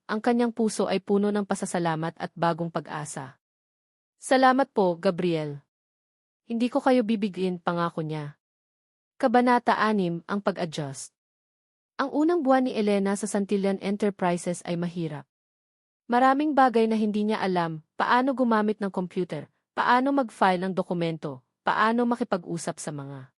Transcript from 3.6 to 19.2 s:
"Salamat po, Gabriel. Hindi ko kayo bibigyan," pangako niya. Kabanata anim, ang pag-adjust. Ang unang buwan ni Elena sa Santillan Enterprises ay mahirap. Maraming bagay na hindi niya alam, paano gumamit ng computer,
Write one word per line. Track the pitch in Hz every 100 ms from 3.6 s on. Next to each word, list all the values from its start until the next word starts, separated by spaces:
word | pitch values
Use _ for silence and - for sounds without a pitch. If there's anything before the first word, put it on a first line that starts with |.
| _ _ _ _ _ _
"Salamat | - 262 262 262 269 -
po, | 185 170
Gabriel. | 190 170 180 160 151 143 _ _ _ _ _ _ _ _
Hindi | - 233 240
ko | 285
kayo | 269 254 214
bibigyan," | 226 208 175 185 180
pangako | - 170 170 -
niya. | 156 156 147 - _ _ _ _ _ _ _ -
Kabanata | 262 240 247 240 - 214
anim, | 214 214 175 170 -
ang | 202
pag-adjust. | 202 180 170 151 139 131 - _ _ _ _ _ _ _ _ -
Ang | 269 285
unang | 311 349
buwan | 262 262 254
ni |
Elena | - 208 202 196 202
sa | 208
Santillan | 208 196 202 196 196
Enterprises | 190 202 208 196 180 175 - 175
ay | - 170
mahirap. | 175 175 160 147 - _ _ _ _ _ _ _ -
Maraming | 240 262 269 302 269
bagay | 262 226 226
na | 220
hindi | 214 208 208
niya | 220
alam, | 190 180 165 160 - -
paano | - 240 262
gumamit | 262 247 220 214 214
ng | 196
computer, | 190 180 -